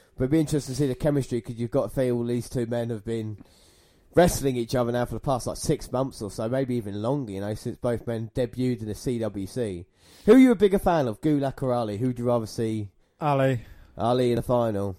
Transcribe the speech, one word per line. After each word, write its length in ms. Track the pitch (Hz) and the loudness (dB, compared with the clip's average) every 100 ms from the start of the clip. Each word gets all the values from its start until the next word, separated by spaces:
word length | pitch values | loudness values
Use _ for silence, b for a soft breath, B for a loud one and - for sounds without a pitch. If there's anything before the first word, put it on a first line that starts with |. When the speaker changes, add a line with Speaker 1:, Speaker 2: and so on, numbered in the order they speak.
| b - | b -4
Speaker 1:
But 60 | |
it'd 80 | 127 | 0
be 80 | 156 | 2
interesting 340 | 151 156 131 | 2 0 -2
to 40 | 127 | -2
see 80 | 147 | -2
the 80 | |
chemistry, 460 | 123 156 143 127 120 | 0 0 0 0 -4
'cause 160 | - 113 | -6 -6
you've 140 | 117 | -2
got 140 | - | -2
to 40 | 104 | -2
feel 280 | - 127 120 | 0 0 0
these 260 | 117 120 - | 0 -2 -4
two 160 | 135 117 | -4 -2
men 240 | 120 117 | -2 -4
have 160 | 113 104 | -6 -6
been 320 | 113 107 104 - b b b b b b | -6 -6 -10 -16 b b b b b b
wrestling 420 | 151 175 - 135 123 | 4 4 4 -2 0
each 180 | 117 | 0
other 180 | 131 120 | 0 0
now 120 | 120 | 0
for 100 | 120 | -2
the 60 | 113 | -4
past, 260 | - 127 113 | -2 -2 -2
like, 100 | - | -6
six 340 | - 147 - | -2 -2 -2
months 280 | 127 135 - | -4 -4 -4
or 80 | 104 | -10
so, 180 | - 113 | -6 -4
maybe 260 | 131 135 | -2 -2
even 280 | 120 101 101 | -2 -4 -4
longer, 300 | 110 143 117 | -2 -2 -4
you 80 | 98 | -6
know, 140 | 101 | -6
since 220 | 107 120 98 | -6 -8 -6
both 300 | 123 117 - | -4 -4 -4
men 240 | 113 113 | -6 -6
debuted 460 | - 120 120 127 117 | -4 -4 -2 -2 -2
in 80 | 107 | -6
the 60 | |
C 240 | 101 - 120 | -6 -4 -4
W 280 | 107 101 98 | -4 -4 -8
C. 400 | 127 110 90 90 b b b | -4 -4 -6 -12 b b b
Who 80 | - | 6
are 60 | 254 | 10
you 140 | 262 | 10
a 40 | 208 | 8
bigger 220 | 202 190 | 4 4
fan 280 | 190 170 127 | 2 2 2
of, 120 | 107 | 0
Gulak 420 | 156 147 135 - | 0 2 0 -2
or 100 | 131 | -2
Ali? 260 | 120 110 104 | 0 -2 -2
Who 100 | 127 | -2
would 100 | 120 | -2
you 60 | |
rather 220 | 120 120 110 | 0 0 0
see? 420 | - 113 110 101 _ _ - | -4 -2 -2 -6 _ _ -4
Speaker 2:
Ali. 400 | 151 139 135 127 b b b - | 0 2 2 0 b b b -4
Speaker 1:
Ali 320 | 113 127 123 | 0 2 2
in 60 | 117 | 2
the 60 | |
final. 540 | 123 123 117 101 101 | 2 2 2 0 -4